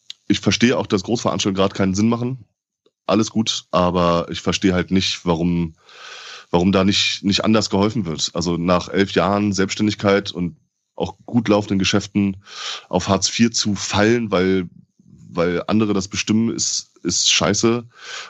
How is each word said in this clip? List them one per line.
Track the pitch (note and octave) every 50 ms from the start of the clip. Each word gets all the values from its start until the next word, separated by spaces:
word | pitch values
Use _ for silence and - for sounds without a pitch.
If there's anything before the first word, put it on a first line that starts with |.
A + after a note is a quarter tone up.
| _ - - - _ -
ich | - -
verstehe | - G#3 G3+ - - A#2+ C3
auch, | - -
dass | - A2+ G2 -
Großveranstaltungen | - A2+ A#2+ - F#2+ - F#2+ - G#2+ F#2+
grad | G2 F#2+ G2 -
keinen | - G2 F#2+ F#2
Sinn | G2 G#2+ A2+
machen. | A#2 A#2 A#2+ B2 C3 B2+ - - _ _ _ _ _ _ _ _ _ _ _
Alles | - - - - -
gut, | - G#2+ A2+ - - - - _
aber | - F2 F2+ F2+ F2 F2+ F2 F2 E2+ E2+ - -
ich | F2+ - -
verstehe | G2 F2+ - - F#2+ F2+
halt | F2+ E2+ -
nicht, | F#2 F#2+ F#2+ - - - -
warum, | F2 E2+ D#2+ E2+ F2+ F2 E2+ E2+ D#2+ D#2+ _ _ - - - - - - - - - - - - _
warum | - F2 F2+ G2 G2
da | G2 F#2+
nicht, | G2 G2 - - - - - -
nicht | G2 G2 - -
anders | G#2 A2 A2 G2 -
geholfen | - F#2+ G2 A2 G#2+ A#2+ G2
wird. | E2 D#2 D2 - - -
Also | E2+ E2+ F2 E2+ E2
nach | E2+ F2+ F2+ F2 E2+ -
elf | - F2+ G2 F#2+ -
Jahren | F#2+ E2+ F#2 G2+ G2+ G#2 G#2 G2
Selbstständigkeit | F#2 F#2+ G2 - - G#2+ G#2 G2+ - - G2+ G2 G2+ G2+ -
und | - E2+ F2+ E2+ D#2+ - _ _ _ _ _ _ _
auch | - - F2+ - _ _
gut | - A2+ A#2+ A2+ G#2
laufenden | G#2 G#2 G#2 - G#2 F#2+
Geschäften | F#2+ - - G2+ - - - G#2 G2+ G2 F#2+ G2 - - - - - - - - - _
auf | - F2+ - -
Hartz | G2 F#2+ F#2+ -
vier | - - A#2 A#2 A#2
zu | - - A2 G2+
fallen, | F#2 - - - F#2+ G#2 A2 A#2+ A#2+ A#2 G#2
weil, | G2 F2+ F#2 F#2+ F#2+ F#2+ F2+ F2 - - - _ _ _ _ - - - - -
weil | E2+ F2 E2+ F2 F2 E2+ - -
andere | G2+ G#2+ A2 G#2 G2+
das | G2 F#2+ G2
bestimmen, | - G2+ - - G#2+ A2 A2+ A2+
ist, | - - - - - - - - _ _ -
ist | E2+ F2+ - - - -
scheiße. | - F2 E2 G2+ G2 - A2+ A2+ A#2+ A#2 A#2+ _ - - - - - - -